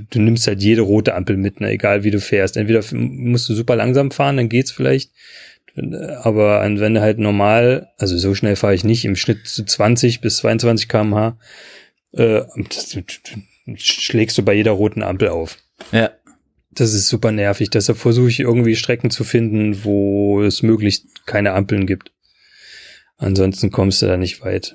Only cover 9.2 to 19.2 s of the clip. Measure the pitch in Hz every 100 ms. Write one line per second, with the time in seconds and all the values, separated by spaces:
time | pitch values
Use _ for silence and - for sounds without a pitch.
9.2 | - 107 - - 101 - 107 120 123 113
10.2 | 107 - 113 113 117 110 - 110 107 104
11.2 | 113 113 - - - - - _ _ -
12.2 | 117 107 - - 95 - - 101 - -
13.2 | - 110 - _ - 107 - - - 110
14.2 | 107 - 101 104 107 98 104 110 98 95
15.2 | 98 82 82 - _ - - 113 107 -
16.2 | _ _ _ _ _ - 113 104 98 113
17.2 | 113 104 101 98 101 113 101 110 120 117
18.2 | 123 117 127 117 117 113 - 120 120 -